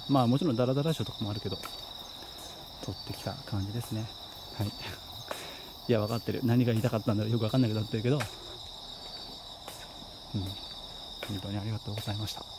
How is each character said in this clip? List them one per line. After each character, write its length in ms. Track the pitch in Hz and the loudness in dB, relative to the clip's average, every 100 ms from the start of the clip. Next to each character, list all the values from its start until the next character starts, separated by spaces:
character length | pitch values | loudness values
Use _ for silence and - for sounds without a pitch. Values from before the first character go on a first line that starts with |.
| - | 4
ま 120 | 139 | 6
あ、 60 | 117 | 8
も 120 | 131 | 6
ち 60 | 175 | 6
ろ 80 | |
ん 20 | 113 | 6
ダ 100 | 123 | 6
ラ 80 | |
ダ 100 | 135 | 4
ラ 100 | 156 | 4
書 100 | 156 | 2
と 80 | 117 | 0
か 120 | - | -2
も 60 | 107 | -2
あ 40 | |
る 80 | 107 | -2
け 80 | 101 | -2
ど、 80 | - - - - - - - - - - - - - | -4 -6 -10 -10 -12 -12 -12 -12 -12 -12 -12 -12 -8
撮 80 | - | -8
っ 160 | 95 - | -6 -6
て 60 | |
き 100 | 107 | -4
た 100 | - | -4
感 320 | 98 - 101 98 | -4 -4 -2 0
じ 80 | |
で 80 | 117 | -2
す 100 | - | -2
ね。 140 | 107 117 - - - - - | -2 -4 -6 -12 -12 -10 -4
は 60 | |
い。 40 | 104 | -4
<laughs> 1160 | - 101 - - - - - - - - - - | -2 -8 -8 -10 -12 -8 -8 -8 -10 -12 -8 4
い 20 | |
や、 80 | 113 | 4
分 80 | 104 | 6
か 80 | 117 | 2
っ 60 | |
て 100 | - | 0
る。 100 | 101 | 2
何 220 | 123 120 120 | 6 8 8
が 60 | |
言 80 | 110 | 6
い 40 | |
た 60 | 117 | 4
か 80 | 113 | 4
っ 60 | |
た 100 | 110 | 4
ん 40 | 104 | 4
だ 60 | |
ろ 60 | 110 | 4
う。 40 | |
よ 40 | 117 | 4
く 40 | |
分 80 | 110 | 4
か 80 | 131 | 6
ん 40 | |
な 60 | 120 | 6
く 60 | |
な 80 | 107 | 4
っ 40 | 104 | 2
て 120 | 117 | 2
る 60 | |
け 60 | 120 | 4
ど。 100 | 143 110 - - - - - - - - - - - - - - - - - - - - 104 | 4 2 -6 -10 -10 -10 -12 -12 -10 -10 -10 -10 -10 -12 -12 -12 -12 -12 -12 -14 -14 -6 -2
う 20 | |
ん。 40 | |
本 1000 | 92 95 - - - - - - - 98 | -2 -4 -8 -10 -10 -10 -10 -8 -4 -4
当 80 | 98 | -2
に 80 | 101 | -2
あ 60 | |
り 80 | 104 | 0
が 80 | 107 | -2
と 120 | - | -2
う 40 | 107 | -4
ご 60 | |
ざ 120 | 107 | -2
い 40 | 101 | -2
ま 100 | 107 | -2
し 60 | |
た。 120 | - - | -6 -10